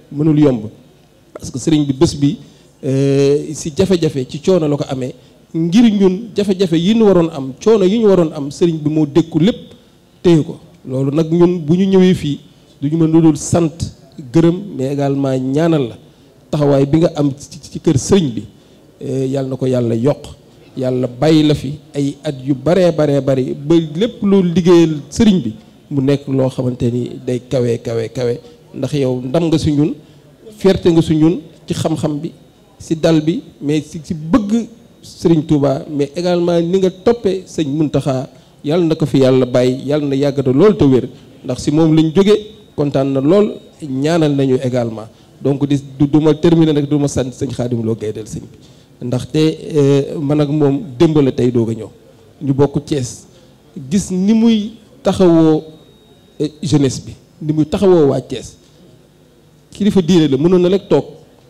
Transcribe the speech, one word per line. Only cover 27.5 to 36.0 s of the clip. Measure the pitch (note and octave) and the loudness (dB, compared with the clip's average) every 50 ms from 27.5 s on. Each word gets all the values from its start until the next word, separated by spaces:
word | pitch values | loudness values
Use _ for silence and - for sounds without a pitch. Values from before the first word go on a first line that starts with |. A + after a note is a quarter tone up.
| - C3 A#2+ A#2+ A#2 A2+ | -2 -2 0 0 -2 -4
kawe, | - B2 A#2 A2+ A2+ A2 | -4 -6 -6 -6 -6 -6
kawe. | - C3 B2+ A#2+ A#2+ - - - - - - - - | -6 -4 -4 -4 -4 -6 -10 -16 -20 -20 -20 -18 -10
Ndax | - C3 - D3+ | -8 -6 -4 -2
yow | C#3+ C3+ B2+ B2+ B2+ B2 | -2 -2 -2 -2 -4 -4
ndam | C3+ B2+ E3+ E3+ D#3+ | -4 -2 -2 0 0
nga | D#3 D3+ | 0 0
si | - D#3+ | 0 0
ñun, | D3 C#3+ D3 F3+ D4 - - - - - _ - _ _ - - - - | 0 2 0 0 -2 -6 -14 -20 -20 -20 _ -20 _ _ -20 -20 -12 0
fierté | - F#3+ F#3+ - - F#3+ | 0 2 2 2 2 2
nga | E3 E3 D#3+ | 2 2 2
si | - E3 | 2 2
ñun | D#3 D3+ E3 F3+ C4+ - - - - - - | 2 2 2 2 0 -6 -14 -20 -20 -12 -10
ci | E3+ | -6
xam-xam | - - E3 D#3+ C#3+ - D#3 D3+ C#3+ | -4 -2 -4 -2 -2 -4 -4 -4 -6
bi, | D3+ E3+ - - - _ _ _ _ _ _ - | -8 -10 -14 -16 -20 _ _ _ _ _ _ -20
si | - - E3 | -8 -6 -4
dal | D#3+ D3 E3 E3 D#3 | -2 0 2 2 2
bi, | D3+ D#3 F3+ C4 - - - - | 2 0 -4 -4 -8 -12 -16 -10
mais | - C#3 D3+ D#3 | -6 -4 -4 -4
si, | C#3+ - - F3 C#3+ | -4 -8 -12 -16 -12
si | - F3+ | -10 -10
bëgg | D#3 D3+ D#3+ F3 C4 G#3 G3+ G#3+ A#3 A3 - - - - _ _ _ - | -10 -4 -2 0 0 0 0 -2 -4 -4 -6 -12 -20 -20 _ _ _ -20
Sëriñ | - - - - F3+ E3 D#3 C#3+ | -20 -14 -4 0 2 2 2 2
Touba, | - D3+ D3 C#3 C#3 C3+ C3+ - - | 0 0 0 0 0 -2 -4 -6 -8
mais | D3+ C#3 | -6 -6